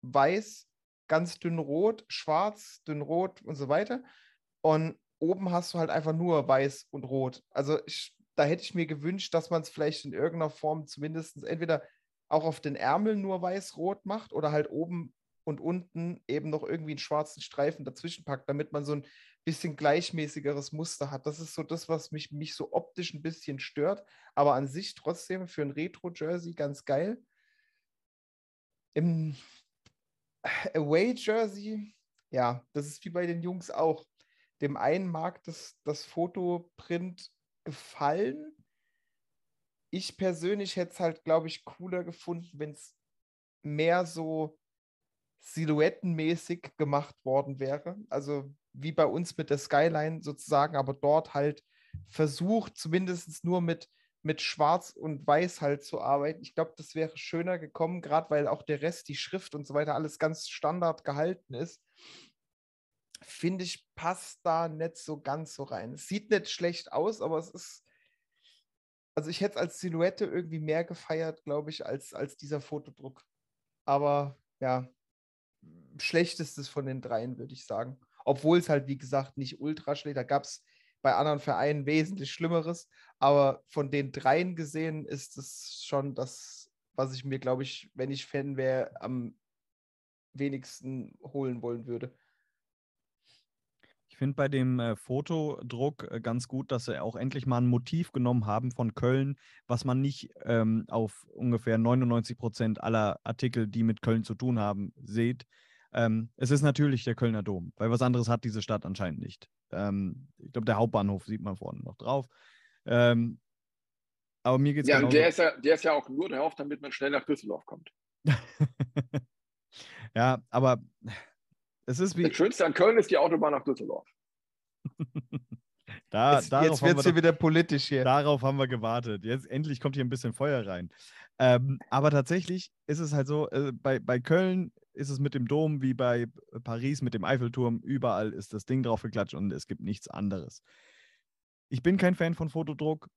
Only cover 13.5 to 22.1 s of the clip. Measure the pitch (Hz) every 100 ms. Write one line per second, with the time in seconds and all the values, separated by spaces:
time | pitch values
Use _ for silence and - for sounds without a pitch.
13.5 | 190 - - 175 196 190 214 - 147 151
14.5 | 151 151 131 165 175 165 _ _ _ -
15.5 | 147 160 180 180 165 170 175 - 143 151
16.5 | 151 - 165 156 143 - 151 151 - -
17.5 | - 143 160 131 - 170 170 - 135 -
18.5 | 143 151 147 143 147 139 - - _ -
19.5 | 160 170 143 151 156 170 165 151 151 143
20.5 | 143 139 151 165 - 143 139 151 151 165
21.5 | - 160 165 - 160 156